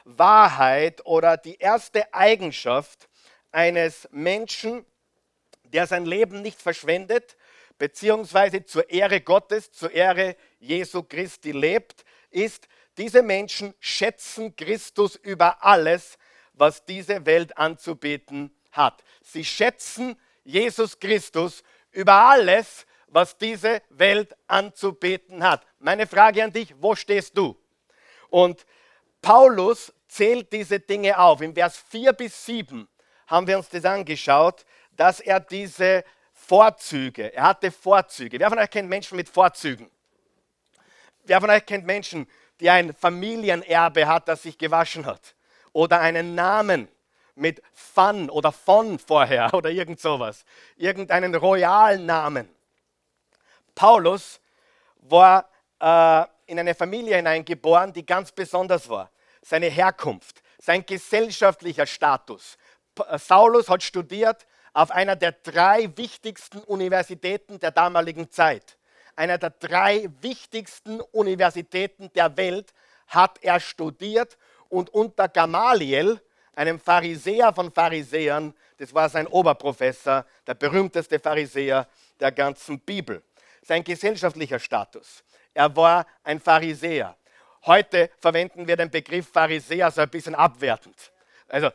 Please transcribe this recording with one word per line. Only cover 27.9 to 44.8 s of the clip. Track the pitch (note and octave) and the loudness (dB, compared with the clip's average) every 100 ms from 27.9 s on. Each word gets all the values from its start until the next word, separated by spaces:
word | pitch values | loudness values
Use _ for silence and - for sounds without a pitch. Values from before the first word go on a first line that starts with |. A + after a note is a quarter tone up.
| _ _ _ _ | _ _ _ _
Und | F3+ F3+ E3+ _ _ _ _ _ _ | 2 2 0 _ _ _ _ _ _
Paulus | - A#3 C4 G3+ G3 A3+ - _ _ | 4 8 8 6 -2 -4 -8 _ _
zählt | - G#3 B3 - | -2 0 0 -4
diese | G#3+ F#3+ G3 | -10 -6 -8
Dinge | - G#3 G3+ F#3 | -6 -4 0 4
auf. | F3 C#3+ | 4 4
Im | D#3+ | -2
Vers | E3 F3 - _ | -2 -4 -4 _
vier | A3+ C4 | -2 0
bis | - A#3 - - | 0 -4 -14 -12
sieben | A#3 D3+ A#2 G2+ _ _ _ - | -10 -12 -16 -20 _ _ _ -4
haben | E3+ F#3 | -2 -2
wir | F#3+ | -4
uns | - | -6
das | F3 | -6
angeschaut, | F3+ G3 D#3+ D3+ D3 C#3+ E3+ - _ _ _ - | -4 -4 -8 -6 0 2 2 -2 _ _ _ 0
dass | F3+ - | 0 0
er | G3 F#3+ | -2 -4
diese | - F#3+ F#3+ D#3+ F#3 F#3 - _ _ _ | -4 -12 -12 -2 0 0 -4 _ _ _
Vorzüge, | - F#3+ A3 - - C#3+ C3 A#2+ G#2+ | 2 4 4 2 -8 -8 -8 -10 -10
er | B2 | 0
hatte | E3 F#3+ F#3+ | 0 0 -4
Vorzüge. | - F#3+ G3 - - A#2+ A#2+ | -6 2 2 2 -8 -12 -4
Wer | G3+ | -2
von | A3+ | -2
euch | G#3 | -4
kennt | G#3+ F3+ | -6 -8
Menschen | G3 - F3+ | -8 -8 -12
mit | - | -4
Vorzügen? | C#4 F3+ - D3+ A#2 A2 _ _ _ _ _ _ _ _ _ _ _ _ _ | 0 2 0 -10 -10 -14 _ _ _ _ _ _ _ _ _ _ _ _ _
Wer | - F#3 | 0 2
von | G#3 | 4
euch | G#3 - | 2 2
kennt | G3+ F3 | -8 -6
Menschen, | G3+ - D#3+ B2+ _ _ _ | -6 -8 -12 -12 _ _ _
die | E3+ | 4
ein | F3+ E3+ | 4 2
Familienerbe | - F3 F3 G#3+ A3+ G#3 E3+ F3 E3 E3 D#3 D3+ | -4 -4 -4 -8 -6 -4 -4 0 0 2 2 0
hat, | E3 - | 0 -2
das | D#3 | -8
sich | E3 - | -10 -10
gewaschen | D#3+ E3 | -2 -2